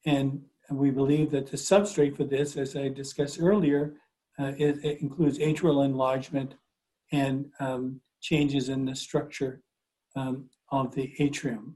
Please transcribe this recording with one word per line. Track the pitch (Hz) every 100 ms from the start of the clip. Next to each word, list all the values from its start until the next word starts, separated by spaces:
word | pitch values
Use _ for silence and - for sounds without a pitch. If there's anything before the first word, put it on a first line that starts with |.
And | 156 143 139 135 - _ - 135
we | 139 131
believe | 139 151 147
that | 139 135
the | 143
substrate | - 196 202 - 143
for | 139 143
this, | 139 143 143
as | 135
I | 143 135
discussed | 135 135 - 139 -
earlier, | 170 208 151 143 151 - _ _ _ -
uh, | 139 139
it, | 147 143 151
it | 147
includes | 143 - 147 135
atrial | 151 151 180 143 139
enlargement | 131 131 131 131 139 135 - _ _ _ _ _
and, | 143 139 131 139 -
um, | 131 127 127 131 _ _
changes | - 156 143 139 123
in | 135
the | 131
structure, | 131 - 147 143 - 135 131 _ _ _ _ _
um, | 135 131 131 - _ _
of | 139 123
the | 135 131 -
atrium. | 143 139 131 110 113